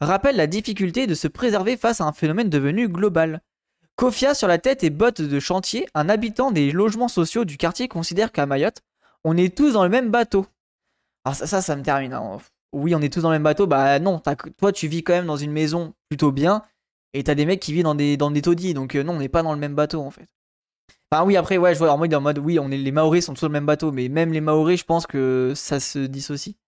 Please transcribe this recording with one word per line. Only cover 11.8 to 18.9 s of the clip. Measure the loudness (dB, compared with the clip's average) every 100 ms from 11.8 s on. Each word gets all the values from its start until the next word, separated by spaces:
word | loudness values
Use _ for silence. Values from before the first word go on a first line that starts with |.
termine, | -2 -2 -2
hein. | -8 -10 -12 -16 _ _
Oui, | -4 0 0
on |
est | 0
tous | 0
dans | 0
le | 2
même |
bateau. | 2 2 2
Bah | 4 4 2
non, | 2 0
t'as, | -2 -6
toi, | -8 -2 0
tu | 0 -4
vis | -4
quand | 0
même | 0 0
dans | -4
une | -4
maison | -2 -2 -2 -6 -12 _
plutôt | 0 2
bien, | 2 2 0 -4 _ _ _ _
et | -6
t'as | -2 0
des | 0
mecs | 0
qui | -2
vivent | 0
dans | 0
des, | 2 0 0
dans | 0
des | 0
taudis. | 2 0 0
Donc, | -4 -4